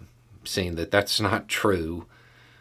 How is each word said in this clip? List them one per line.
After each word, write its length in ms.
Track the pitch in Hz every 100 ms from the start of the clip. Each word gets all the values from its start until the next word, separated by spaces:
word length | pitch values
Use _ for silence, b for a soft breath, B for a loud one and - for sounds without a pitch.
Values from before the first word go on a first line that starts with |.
| - - - -
seen 320 | - 101 90 82
that 140 | 82
that's 300 | 101 101 -
not 280 | 101 104 -
true. 580 | - 107 90 80 85 - B B B B B